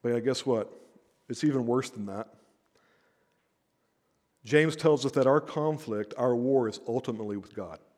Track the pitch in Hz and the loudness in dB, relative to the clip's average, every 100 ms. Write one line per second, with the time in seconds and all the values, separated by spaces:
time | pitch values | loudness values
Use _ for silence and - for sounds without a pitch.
0 | 120 120 120 127 135 113 101 - - _ | 0 0 0 -2 0 -2 -2 -12 -20 _
1 | _ _ - 120 151 135 117 123 131 110 | _ _ -12 -2 0 2 0 0 -2 -10
2 | 101 98 107 _ _ _ _ _ _ _ | -10 -8 -12 _ _ _ _ _ _ _
3 | _ _ _ _ _ _ _ _ _ _ | _ _ _ _ _ _ _ _ _ _
4 | _ _ _ _ 113 151 160 156 160 143 | _ _ _ _ 2 4 4 2 4 4
5 | 135 139 131 147 - 160 151 151 123 107 | 2 4 4 4 0 -2 -2 -2 -6 -6
6 | 104 - 123 120 123 135 113 104 - 120 | -6 -2 0 2 2 2 2 -4 -6 -4
7 | 127 110 107 101 - - 90 80 _ | -4 -6 -6 -8 -10 -12 -12 -14 _